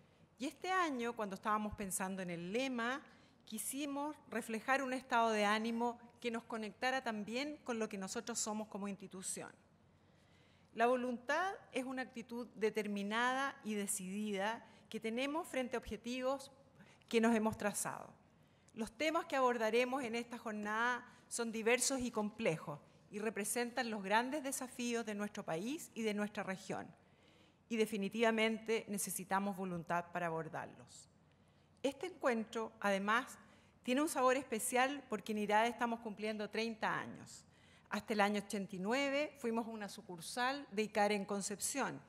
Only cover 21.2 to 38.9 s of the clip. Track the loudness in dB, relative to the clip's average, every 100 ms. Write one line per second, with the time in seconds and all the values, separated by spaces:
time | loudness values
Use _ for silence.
21.2 | -10 -4 -2 2 4 6 6 2 0 0
22.2 | -2 2 2 2 -4 -10 -12 -20 -12 -4
23.2 | -4 -2 -2 0 0 -2 -2 -2 4 4
24.2 | 4 0 -2 -4 -6 -4 0 0 -2 -2
25.2 | -4 -4 -4 -2 -2 -4 -8 -2 0 0
26.2 | -2 -2 -4 -6 -4 -6 -6 -14 _ _
27.2 | -20 -20 -20 _ -6 0 2 2 -2 4
28.2 | 4 6 4 2 0 -2 0 -4 -4 -4
29.2 | 0 0 2 -2 -4 -4 0 -2 0 -2
30.2 | -2 -2 -4 -6 -8 -12 -18 -20 -20 _
31.2 | _ _ _ _ _ -2 -2 -2 -8 0
32.2 | 2 2 0 -4 -6 -2 2 2 4 2
33.2 | 2 -12 -20 -20 -20 _ 0 2 4 4
34.2 | 6 6 2 -4 0 4 4 2 -4 -6
35.2 | -2 -2 4 4 4 2 -2 -2 -6 -6
36.2 | -4 -4 -4 -2 -2 -2 0 0 -4 -10
37.2 | -14 -18 -20 -20 -20 -20 -6 -6 -2 4
38.2 | 4 4 -2 -6 -4 -4 0